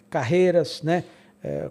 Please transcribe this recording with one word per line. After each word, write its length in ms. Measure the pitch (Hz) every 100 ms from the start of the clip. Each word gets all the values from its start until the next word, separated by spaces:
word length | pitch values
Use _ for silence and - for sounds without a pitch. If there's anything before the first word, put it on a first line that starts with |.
| -
carreiras, 720 | 156 123 180 180 170 156 -
né? 220 | 151 180 - - _ _
Eh, 280 | - 71 -